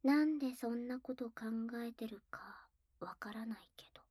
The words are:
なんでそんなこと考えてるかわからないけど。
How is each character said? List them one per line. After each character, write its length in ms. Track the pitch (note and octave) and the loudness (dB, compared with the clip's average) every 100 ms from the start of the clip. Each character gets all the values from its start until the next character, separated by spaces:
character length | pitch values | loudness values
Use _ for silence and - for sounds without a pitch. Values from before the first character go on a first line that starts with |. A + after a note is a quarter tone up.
な 220 | C4 D4 | 8 8
ん 140 | D4+ D4+ | 6 4
で 160 | C4+ | 0
そ 160 | B3+ A#3 | -2 -2
ん 180 | A#3 A#3+ | -2 -2
な 100 | B3+ | -4
こ 160 | - | -4
と 120 | B3+ A#3+ | -4 -4
考 180 | - A3 A3+ A3+ A#3+ A#3 | -4 -2 -2 -2 -2 -4
え 60 | |
て 140 | A#3 B3+ | -4 -6
る 160 | G3+ _ | -6 _
か 360 | - - - - _ _ _ | -12 -10 -14 -18 _ _ _
わ 140 | F3 - | -10 -6
か 120 | G#3 | -6
ら 120 | A3 A3+ | -4 -4
な 100 | A3 | -6
い 20 | - - | -10 -20
け 80 | - | -20
ど。 60 | - _ | -20 _